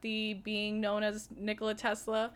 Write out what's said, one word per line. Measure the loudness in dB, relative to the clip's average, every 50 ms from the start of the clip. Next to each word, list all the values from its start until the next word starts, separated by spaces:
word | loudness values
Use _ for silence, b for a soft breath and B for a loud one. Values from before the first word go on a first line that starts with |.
the | -4 -2 0 0 0 0 -2
being | -4 -4 -2 -2 0 0 0 0 2
known | 2 2 2 2
as | 2 2 0 -2 -6 -10 -8
Nikola | -4 -2 -2 -2 0 0 0 0
Tesla | 2 2 0 0 0 0 0 2 2 2 0 -4